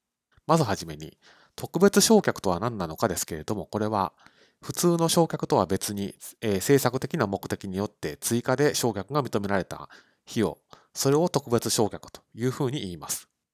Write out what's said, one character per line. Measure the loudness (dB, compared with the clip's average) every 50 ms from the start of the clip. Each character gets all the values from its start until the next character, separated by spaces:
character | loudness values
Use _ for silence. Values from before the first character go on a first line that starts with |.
| _ _ _ _ _ _ _ _ _
ま | 2 2
ず | 4 4
は | 2 -2
じ | -4 -6
め | -10 -12
に、 | -12 -14 -14 -16 _ _ -20 -20 _ _ _ _
特 | -10 -8 -4 0 4
別 | 4 6 6 6
償 | 6 6 6 6
却 | 4 2 -2 -2
と | 0 -2
は | 0 0
何 | -2 -4 -4 -4
な | -6
の | -8 -4
か | 0 0 0
で | 0
す | 0 -6
け | -6 -8
れ | -8 -6
ど | -4 -4
も、 | -4 -6
こ | -4 -4 -2
れ | -2
は | 0 0 0 0 -2 -4 _ _ -20 _ _ _ _ _ _
普 | -12 -8 -4
通 | 0 2 2
の | 2 2 2 2
償 | 4 4 2
却 | 2 0 -4 -4
と | 0 2
は | 2 2
別 | 2 0 -2 -2 -4 -6
に、 | -6 -6 -8 -8 -12 -18 -18 -12 _
え | -2 -2 0
ー、 |
政 | 0 4 4 4 6 6
策 | 4 0 -2
的 | -6 -4 -4
な | -2 -2
目 | -2 -2 -4 -4
的 | -6 -8 -6 -6 -6
に | -6
よ | -4 -4
っ | -6
て | _ _ -10 -10 -8 -6
追 | -4 -2 -2 0 0
加 | 0 0
で | 2 2 2
償 | 2 0 0 -2
却 | -2 -2 -6 -4 -2
が | -2 -2
認 | 0 -2 -2
め | -2 0
ら | 0
れ | -2 -2
た | -4 -8 -16 -16 -18 -20 -20 -20 _ _ _ _ -8
費 | -2 0
用、 | 0 0 -2 -4 _ _ -20 -20 _ _ -6
そ | -2 0 2
れ | 2
を | 2 2 2
特 | 0 -2 -2 0
別 | 0 0 0 0
償 | 0 0 0
却 | 0 -2 -6 -14 -16
と | -20 -20 _ _ -10
い | -4 -4
う | -4
ふ | -2 -2 -4
う | -4
に | -4 -6
言 | -6 -8 -10
い |
ま | -10 -8 -8
す。 | -8 -8 -10 _ _ _ _ _